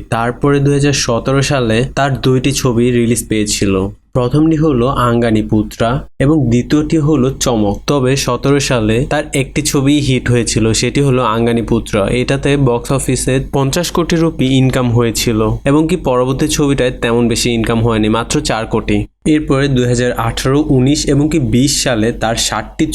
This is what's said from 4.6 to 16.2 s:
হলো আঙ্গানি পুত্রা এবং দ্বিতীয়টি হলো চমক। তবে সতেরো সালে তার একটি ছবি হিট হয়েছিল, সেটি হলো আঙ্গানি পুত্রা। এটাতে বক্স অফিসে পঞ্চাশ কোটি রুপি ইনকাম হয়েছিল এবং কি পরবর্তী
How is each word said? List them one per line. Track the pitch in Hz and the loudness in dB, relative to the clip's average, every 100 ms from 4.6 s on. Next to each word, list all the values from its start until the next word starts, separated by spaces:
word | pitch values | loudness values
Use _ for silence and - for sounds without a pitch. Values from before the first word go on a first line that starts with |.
| 160 | 2
হলো | 123 123 135 123 | 2 0 0 0
আঙ্গানি | 120 117 107 107 | 2 2 0 0
পুত্রা | 107 107 - 117 139 - - | -2 -2 -2 -2 -2 -6 -2
এবং | 139 160 120 | 0 2 2
দ্বিতীয়টি | 120 120 151 151 160 147 | 0 2 0 2 0 2
হলো | 147 127 135 | 2 0 -2
চমক। | 135 113 104 101 - | -2 0 0 -2 -2
তবে | 143 127 135 - | 0 0 0 -2
সতেরো | 120 139 143 139 | -2 0 0 0
সালে | 127 107 110 147 | 0 0 0 0
তার | 147 151 143 | -4 -4 -4
একটি | 135 151 - | -4 -4 -2
ছবি | 147 135 147 127 | 0 2 2 2
হিট | 127 113 | 0 0
হয়েছিল, | 120 113 117 110 | 0 0 0 0
সেটি | 110 123 139 143 | 0 0 0 2
হলো | 127 117 | 2 0
আঙ্গানি | 113 117 117 107 | 0 0 0 0
পুত্রা। | 117 - 110 101 123 | -2 0 -2 0 0
এটাতে | 127 139 143 143 131 | 0 -2 0 2 2
বক্স | 120 - 135 | 0 -2 -2
অফিসে | - 123 - 135 135 139 | 0 -2 0 -2 -2 -2
পঞ্চাশ | 135 175 170 190 | -2 -2 -2 -2
কোটি | 156 165 | 0 0
রুপি | 165 160 131 131 | 0 0 0 2
ইনকাম | 131 131 123 117 | 2 2 2 2
হয়েছিল | 117 107 123 107 110 113 139 | 0 0 -2 0 0 -2 0
এবং | 147 160 | 2 2
কি | 175 147 | -2 0
পরবর্তী | 123 | 0